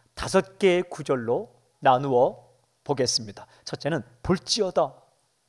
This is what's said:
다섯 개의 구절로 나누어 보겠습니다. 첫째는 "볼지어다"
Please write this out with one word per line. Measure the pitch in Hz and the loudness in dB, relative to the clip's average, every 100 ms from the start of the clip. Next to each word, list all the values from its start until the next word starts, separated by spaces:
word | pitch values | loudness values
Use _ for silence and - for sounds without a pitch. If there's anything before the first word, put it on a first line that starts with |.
| _ | _
다섯 | - - 190 185 - | -10 -2 0 0 0
개의 | 190 180 | 2 2
구절로 | 180 - 143 135 113 143 220 _ _ _ | -2 -8 -4 -2 0 -4 -4 _ _ _
나누어 | 143 127 139 123 147 - - _ _ _ | 2 4 4 2 2 0 -16 _ _ _
보겠습니다. | - 139 123 - 107 - - _ | -4 -2 -2 -2 -6 -16 -20 _
첫째는 | - - 147 160 - _ | -14 -8 -4 -4 -6 _
"볼지어다" | - 185 - - 190 175 143 - _ _ _ _ | -2 -2 -2 -2 0 0 -2 -4 _ _ _ _